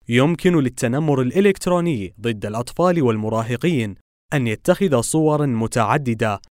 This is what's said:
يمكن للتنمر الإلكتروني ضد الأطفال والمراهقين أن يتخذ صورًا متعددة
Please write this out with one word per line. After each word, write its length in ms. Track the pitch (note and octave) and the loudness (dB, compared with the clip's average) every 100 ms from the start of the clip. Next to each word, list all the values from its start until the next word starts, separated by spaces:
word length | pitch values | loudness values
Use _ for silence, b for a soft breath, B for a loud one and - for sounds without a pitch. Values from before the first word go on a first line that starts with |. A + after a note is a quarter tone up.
| - | -2
يمكن 500 | A#2+ C#3+ E3+ F3+ E3+ | 2 2 2 2 2
للتنمر 640 | B2+ - B2 C3 D#3+ C3+ | 2 -2 -2 0 0 0
الإلكتروني 920 | B2 F3 G3+ F#3+ F#3 F3+ E3+ B2 F#2 - | 0 2 2 2 0 0 0 -2 -6 -6
ضد 260 | A2+ G#2+ G#2 | -6 -4 -6
الأطفال 560 | A2 A#2+ - F3 E3+ | -6 -6 0 2 2
والمراهقين 920 | B2 A2 G#2+ A2 A2+ A#2+ F3 D3+ A2 F#2 _ _ _ | 2 0 -2 -2 -2 -2 0 0 -2 -8 _ _ _
أن 120 | D3 A#2 | -2 -2
يتخذ 540 | G#2+ - F3+ G3 B2+ | 0 0 2 2 0
صورًا 460 | A2 D#3+ D#3 D3+ D3 | 0 0 2 0 0
متعددة 920 | A2+ A2+ B2 G#2+ C#3+ B2+ A2 A2+ G2 - | -2 -2 0 0 0 -2 -2 -2 -4 -10